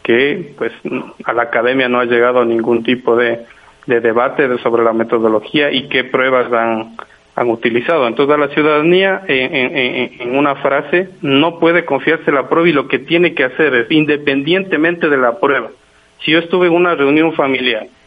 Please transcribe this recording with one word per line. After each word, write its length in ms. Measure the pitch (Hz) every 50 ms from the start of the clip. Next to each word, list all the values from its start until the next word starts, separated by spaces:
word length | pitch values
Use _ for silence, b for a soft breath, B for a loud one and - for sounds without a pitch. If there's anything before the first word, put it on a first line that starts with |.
| _
que 520 | - 113 117 135 143 151 196 170 143 -
pues 160 | - 120 113 - - _ 120 131 131 127 - - _ -
a 100 | - 120
la 80 | 117 117
academia 440 | 117 - 120 113 123 131 135 131
no 140 | 123 123 123
ha 60 | 123
llegado 400 | 120 120 120 120 123 127 127 120
ningún 360 | 117 113 113 113 120 120 117 117
tipo 320 | - 127 123 - - 117
de, 260 | 117 120 117 117 113 117 B B B B B B B B
de 140 | - 127 117
debate 480 | 113 117 110 117 120 135 - - 151 131
de, 80 | 123 120
sobre 220 | - 127 117 117 117
la 120 | 113 110
metodología 760 | 113 113 117 - 117 110 113 110 107 - - - 151 147 143
y 160 | 143 131 127 143
qué 160 | - 131 127
pruebas 460 | 127 - 135 127 131 131 127 120 110
han, 460 | 120 117 113 117 113 110 113 117 - - - b b b b _ _
han 140 | - 127 120
utilizado. 580 | 113 113 - 123 113 120 120 - 170 160 131 117
Entonces 260 | 113 117 143 139 147
a 40 | 147
la 100 | 147 139
ciudadanía 720 | 147 - 151 151 151 147 151 165 175 185 190 196 190 190 190 -
en, 260 | 143 131 127 131 175
en, 220 | 143 127 127 170
en, 340 | 151 127 127 135 131 123 113 - -
en 140 | - 120 123 135
una 160 | 147 143 139
frase 560 | 139 - 143 135 143 151 - - 175 190 180 - -
no 380 | - 143 135 139 147 170 170 170
puede 260 | 165 165 170 175 165
confiarse 480 | - 139 135 - - 156 160 - - 151
la 160 | 139 127 127
prueba 220 | - 165 165 175
y 20 | 156
lo 160 | 139 131 -
que 120 | - 127
tiene 340 | 127 - 160 170 175 170 -
que 100 | - 139
hacer 300 | 127 127 - 160 147 127
es, 160 | 120 113 -
independientemente 1200 | 165 156 151 143 147 143 147 147 139 135 139 147 170 190 190 190 185 147 151 165 175 170 170 165
de 80 | 147 135
la 200 | 127 120 117 -
prueba, 300 | - 143 139 131 117 113 - _ b b b b b b b b -
si 80 | - 151
yo 80 | 165
estuve 260 | 170 170 - 185 180
en 60 | 175 165
una 240 | 175 180 180 170
reunión 360 | 147 139 139 143 156 160 165 160
familiar 520 | 160 151 135 135 127 127 127 117 107 107 - b b b